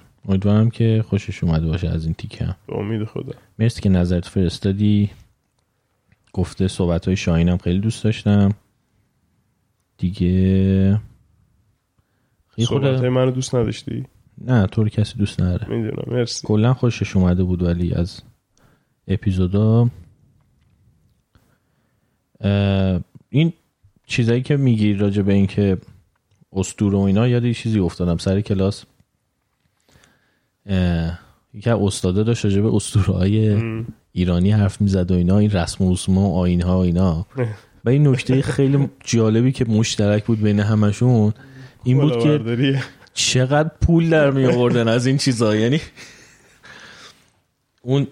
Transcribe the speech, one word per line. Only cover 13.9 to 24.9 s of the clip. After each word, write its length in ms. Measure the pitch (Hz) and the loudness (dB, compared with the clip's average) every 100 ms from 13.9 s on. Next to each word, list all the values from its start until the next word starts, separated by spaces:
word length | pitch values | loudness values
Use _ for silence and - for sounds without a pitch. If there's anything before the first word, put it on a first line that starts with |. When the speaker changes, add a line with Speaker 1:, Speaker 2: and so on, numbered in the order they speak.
| 117 131 _ _ - | -10 -12 _ _ -12
Speaker 1:
نه، 260 | 123 123 95 | 0 2 2
تو 160 | - | 0
رو 60 | 107 | 0
کسی 280 | - 104 - | 0 -2 -2
دوست 240 | 101 - | -4 -2
نداره. 260 | 92 90 113 | -2 -2 -4
Speaker 2:
می‌دونم، 340 | 117 110 - - | -4 -4 -6 -6
مرسی. 400 | 123 120 - - | -4 -4 -6 -2
Speaker 1:
کلاً 260 | 107 113 | 2 2
خوشش 420 | 131 123 - - 95 | 2 0 -2 -2 0
اومده 280 | 90 90 | 2 2
بود 200 | 90 90 | 0 0
ولی 300 | 87 87 87 | 0 0 -2
از 280 | 85 85 - - _ _ _ _ _ _ _ - | -2 -4 -8 -20 _ _ _ _ _ _ _ -6
اپیزودا. 840 | 95 104 92 90 98 110 113 120 - - _ _ _ _ _ _ _ _ _ _ _ _ _ _ _ _ _ _ _ _ _ _ - | -4 -2 -2 0 0 2 2 2 -2 -14 _ _ _ _ _ _ _ _ _ _ _ _ _ _ _ _ _ _ _ _ _ _ -6
اه... 580 | 101 101 101 98 95 90 - - _ | -2 0 0 0 0 -2 -4 -14 _
این 240 | 131 160 - _ _ _ _ - | 0 0 -2 _ _ _ _ -8
چیزایی 360 | - 113 120 | -2 0 0
که 160 | 131 147 | 0 0
میگی 360 | 131 110 107 | 2 2 2